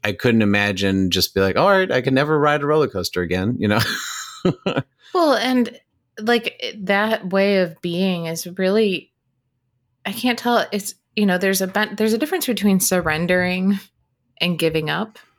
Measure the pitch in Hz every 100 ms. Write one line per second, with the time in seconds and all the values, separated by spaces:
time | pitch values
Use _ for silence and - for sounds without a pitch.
0 | 107 101 127 113 104 101 104 95 98 95
1 | 92 90 90 - 95 92 180 190 185 127
2 | 127 131 147 156 147 147 143 151 139 95
3 | 87 - 87 90 95 123 104 107 117 -
4 | - - - - 190 - - - - _
5 | - 370 330 240 240 254 233 - _ _
6 | _ - 214 240 226 - 113 220 185 196
7 | 214 226 180 196 196 196 180 160 175 170
8 | 190 175 165 165 - 175 185 208 214 180
9 | - _ _ _ _ _ _ _ _ _
10 | - 208 247 240 240 233 - 208 196 -
11 | _ - 208 180 190 190 190 202 214 208
12 | 214 220 302 370 - 214 202 190 - 180
13 | 165 156 170 180 180 180 190 196 - _
14 | _ _ _ _ 175 165 165 160 151 156
15 | 214 - _